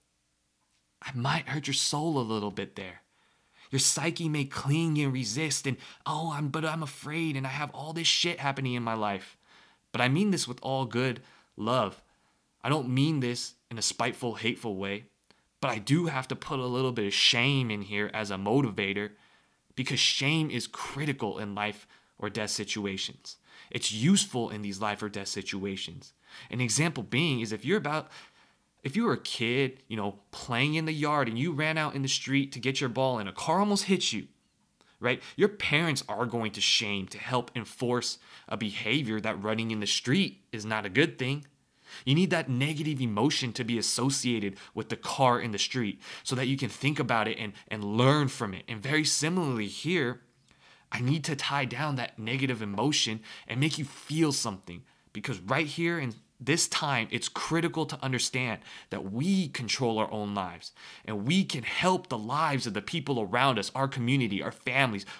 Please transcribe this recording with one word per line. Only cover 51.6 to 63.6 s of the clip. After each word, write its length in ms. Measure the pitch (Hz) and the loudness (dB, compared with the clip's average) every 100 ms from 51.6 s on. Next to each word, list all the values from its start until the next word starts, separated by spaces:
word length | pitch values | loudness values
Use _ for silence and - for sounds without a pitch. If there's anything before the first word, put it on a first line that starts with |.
| 127 | -2
down 300 | 120 151 131 | -2 -2 -2
that 240 | 120 - | -4 -6
negative 420 | 110 131 131 117 | -4 0 0 0
emotion 600 | 104 98 135 147 113 110 - - - | -2 2 2 4 2 -2 -8 -14 -6
and 120 | 120 | 0
make 180 | 151 151 | 2 0
you 80 | 147 | -6
feel 460 | - - 156 156 | -8 -4 2 4
something, 540 | 139 120 95 - 87 - _ _ | 2 -2 -4 -10 -14 -16 _ _
because 280 | 107 120 98 | -8 -6 -6
right 280 | 92 131 156 | 0 0 0
here 320 | 151 170 170 | -2 -2 -2
in 160 | 127 - _ - | -4 -8 _ -4
this 280 | 123 165 - | 0 2 2
time, 400 | - 151 127 110 | 0 2 0 0
it's 200 | 117 - | -2 -4
critical 580 | - - 160 165 160 143 | -4 0 0 0 0 -4
to 160 | - | -4
understand 580 | 135 127 - 127 127 104 - - - | -2 0 0 0 -2 -4 -10 -18 -10
that 200 | 101 98 | -8 -4
we 360 | 110 170 190 151 | 0 2 4 2
control 500 | - 113 - 123 110 | -2 -4 0 2 2
our 140 | 107 | 0
own 240 | 107 104 101 | -2 -2 -2
lives 360 | 90 85 - - - - | -4 -8 -16 -18 -20 -14
and 220 | - 107 113 | -8 -4 2
we 180 | 185 | 2
can 200 | 190 139 | 2 -2
help 460 | 113 - 170 185 - | -4 0 2 2 0
the 80 | 120 | -4
lives 500 | 107 143 160 139 120 | -2 0 2 0 -2
of 80 | 104 | -4
the 60 | |
people 380 | - 170 143 127 | -4 -4 -2 -2
around 380 | 101 120 139 | 0 4 4
us, 140 | 110 | 4